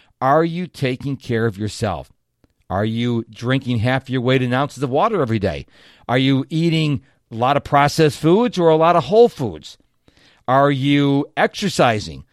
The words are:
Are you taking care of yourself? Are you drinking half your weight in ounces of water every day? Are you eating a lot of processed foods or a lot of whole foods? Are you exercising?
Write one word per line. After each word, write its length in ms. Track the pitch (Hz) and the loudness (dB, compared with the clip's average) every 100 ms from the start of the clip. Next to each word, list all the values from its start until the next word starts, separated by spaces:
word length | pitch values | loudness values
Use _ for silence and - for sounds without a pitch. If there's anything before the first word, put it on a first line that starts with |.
| _ - | _ -4
Are 240 | 131 156 | 2 2
you 240 | 170 165 180 | 2 -2 -8
taking 480 | - 131 127 135 135 | -6 -4 -4 -6 -8
care 300 | - 113 113 | -4 -2 -2
of 120 | 98 | -2
yourself? 540 | 104 - 104 80 69 _ _ _ _ _ - | -8 -4 -4 -4 -10 _ _ _ _ _ -6
Are 140 | 92 | -4
you 400 | 110 113 120 117 113 | -2 -2 -2 -2 -6
drinking 500 | 107 117 135 127 120 | -8 -2 -2 -2 -2
half 300 | 120 131 131 | 0 -2 -2
your 100 | 131 | -4
weight 220 | 120 131 | 0 0
in 120 | 127 | 0
ounces 300 | 127 147 - | -2 -4 -6
of 60 | 135 | -4
water 320 | 139 214 208 | 0 0 0
every 180 | 123 110 | -2 0
day? 260 | 95 73 - _ - _ - | -2 -4 -12 _ -20 _ -4
Are 80 | 127 | 0
you 280 | 135 135 139 | 2 0 -2
eating 520 | 160 170 160 156 143 - _ - | -2 0 0 0 -4 -8 _ -14
a 40 | 113 | -4
lot 200 | 123 143 | -2 -2
of 80 | |
processed 560 | - 143 143 - 151 - | 0 0 2 2 2 2
foods 380 | 156 190 240 180 | 2 2 2 2
or 100 | 165 | 2
a 80 | 160 | 4
lot 220 | 160 170 | 4 2
of 80 | 139 | 2
whole 240 | 214 233 | 4 4
foods? 480 | - 120 78 - - _ _ _ _ _ _ - | 2 -8 -8 -16 -20 _ _ _ _ _ _ -2
Are 200 | 131 143 | 2 4
you 580 | 139 139 143 143 139 151 - | 2 2 2 2 2 -2 -2
exercising? 880 | 208 - 196 - 135 107 80 69 - | -2 -2 -4 2 2 2 -4 -14 -18